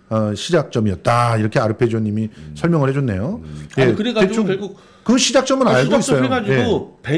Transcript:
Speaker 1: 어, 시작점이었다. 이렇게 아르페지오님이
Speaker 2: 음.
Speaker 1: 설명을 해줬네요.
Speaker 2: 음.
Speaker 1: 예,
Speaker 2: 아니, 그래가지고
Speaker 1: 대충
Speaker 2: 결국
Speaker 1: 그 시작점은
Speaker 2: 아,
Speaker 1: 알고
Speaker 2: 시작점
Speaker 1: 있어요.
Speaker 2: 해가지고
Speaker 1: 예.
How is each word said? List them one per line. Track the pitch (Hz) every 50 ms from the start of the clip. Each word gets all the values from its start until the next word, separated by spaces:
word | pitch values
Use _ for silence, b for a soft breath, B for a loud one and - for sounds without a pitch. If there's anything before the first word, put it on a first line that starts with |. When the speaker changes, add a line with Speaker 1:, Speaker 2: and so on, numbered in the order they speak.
| _ _
Speaker 1:
어, | 113 110 107 107 104
시작점이었다. | - - - 175 156 147 - - 127 107 104 90 - - 123 120 120 120 117 113
이렇게 | 110 107 107 - 143
아르페지오님이 | 113 107 107 - 123 117 113 113 110 104 104 110 110 107 -
Speaker 2:
음. | - 76 76 76
Speaker 1:
설명을 | - - 170 170 151 135 131
해줬네요. | 135 143 139 117 98 92 110 165 220 240
Speaker 2:
음. | - 151 147 147 - - -
Speaker 1:
예, | 139 131
Speaker 2:
아니, | 120 107
그래가지고 | - 214 247 214 220 190
Speaker 1:
대충 | 190 220 226 214
Speaker 2:
결국 | 185 190 196 208 185 B B B B B B _
Speaker 1:
그 | - 247
시작점은 | 269 269 - 262 269 262 - 269 269 254
Speaker 2:
아, | 220 -
Speaker 1:
알고 | 127 139 156 220 254
Speaker 2:
시작점 |
Speaker 1:
있어요. | - - - 131 131
Speaker 2:
해가지고 | 127 262 247 202 135 135 127 113 - 180 131 - - - _ -
Speaker 1:
예. | - 151